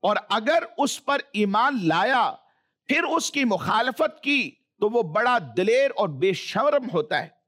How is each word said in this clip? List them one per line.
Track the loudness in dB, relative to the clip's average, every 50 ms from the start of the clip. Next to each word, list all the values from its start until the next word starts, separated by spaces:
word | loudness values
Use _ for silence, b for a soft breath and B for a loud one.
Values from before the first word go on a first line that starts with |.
| 0
اور | 0 0 0 -2 -2
اگر | -4 -2 0 0 0 0 0 -2 -4 -2
اس | -2 -2 -2 -6 _
پر | -4 -4 -4 -4 _ _
ایمان | -2 0 0 2 2 2 2 0 0 0
لایا | 0 2 2 2 2 2 2 0 0 -2 -8 _ _ _ _ _ _ _ _ _ _
پھر | 0 0 0
اس | 0 -2 -2 -2 -2
کی | -2 -2 0
مخالفت | 0 0 0 0 0 0 0 0 0 0 -2 -2 -2 -2 -6 -4
کی | -2 0 0 0 -4 -8 _ _ _ _ _
تو | -2 0
وہ | 2 0 0
بڑا | 0 0 0 2 2 2 0 0 -2 -4
دلیر | -2 2 2 4 4 4 2 2
اور | 0 -2 -2
بے | -2 0 0 0 0
شرم | 0 -6 -6 -2 0 2 2 2 2 -2 0 -2
ہوتا | -2 -2 0 -2 -4 -4
ہے۔ | -6 _ _ _